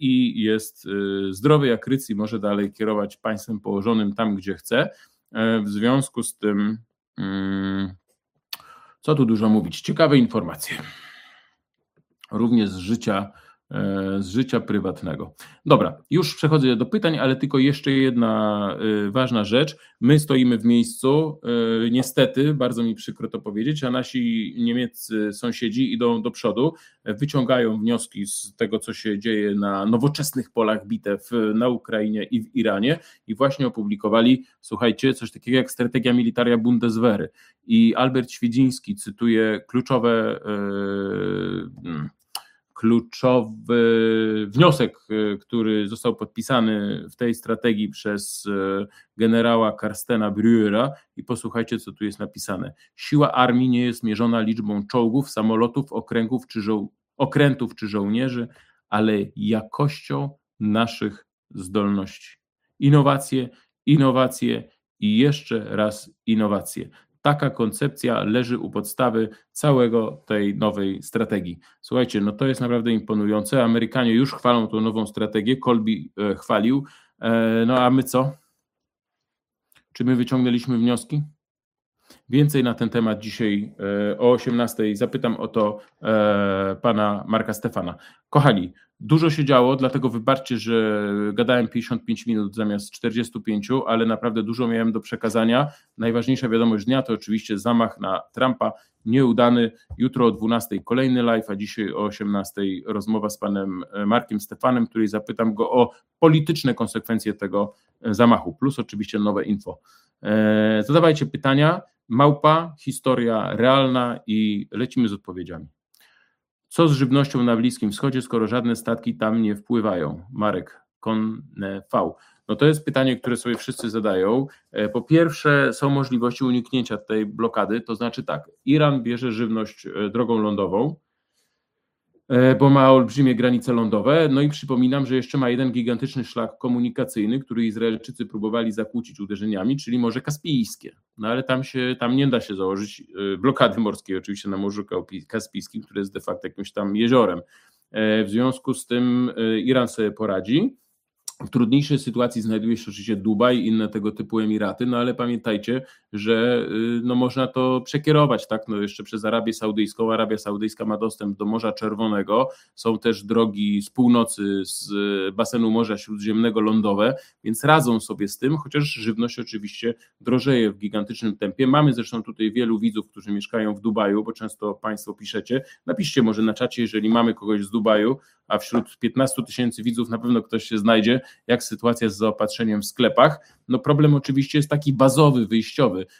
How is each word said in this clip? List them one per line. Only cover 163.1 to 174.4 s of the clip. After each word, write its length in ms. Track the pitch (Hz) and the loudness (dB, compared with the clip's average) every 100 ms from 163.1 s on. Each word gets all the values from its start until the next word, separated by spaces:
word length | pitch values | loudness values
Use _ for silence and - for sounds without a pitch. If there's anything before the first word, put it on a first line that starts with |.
| 104 | -2
drogi 580 | 101 113 110 101 104 101 | 0 0 0 0 -2 -2
z 80 | 101 | -2
północy, 720 | - 123 120 113 - 101 98 | 2 4 4 2 -2 -4 -4
z, 260 | 95 - - | -4 -8 -6
y, 420 | 101 101 101 95 | -4 -2 -2 -4
basenu 380 | 98 113 120 113 | -4 -4 -2 0
Morza 280 | 113 110 101 | 0 -2 -4
Śródziemnego 640 | - 107 104 110 117 110 | -8 -8 -2 0 0 0
lądowe, 540 | 110 110 104 101 113 131 - _ | 2 2 2 2 0 -2 -10 _
więc 200 | - 110 | -8 -2
radzą 360 | 143 156 120 113 | 2 4 4 0
sobie 280 | - 101 101 | -2 -6 -6
z 100 | - | -4
tym, 180 | 131 156 | -2 -2
chociaż 280 | - 147 | -4 -2
żywność 540 | 147 127 110 110 117 - | -2 -4 -4 -2 -4 -6
oczywiście 560 | 117 110 101 - 117 117 _ _ | -10 -10 -12 -8 -6 -6 _ _
drożeje 500 | 120 123 127 127 107 | -2 0 2 2 2
w 60 | 98 | -2
gigantycznym 580 | 104 107 104 117 113 101 | -6 -4 -6 -4 -6 -4
tempie. 300 | 101 - 131 | -4 0 2
Mamy 260 | 143 151 | 4 4
zresztą 300 | 120 113 117 | 2 -4 -8
tutaj 300 | 110 110 110 | -8 -4 -2
wielu 260 | 113 117 110 | 0 0 0
widzów, 300 | 113 107 101 | 0 -2 -8
którzy 240 | - 101 | -10 -8
mieszkają 420 | 101 - 117 107 | -6 -4 -4 -4
w 60 | 101 | -4
Dubaju, 440 | 110 110 101 104 | -2 0 0 0
bo 80 | 107 | -2
często 420 | 113 | -8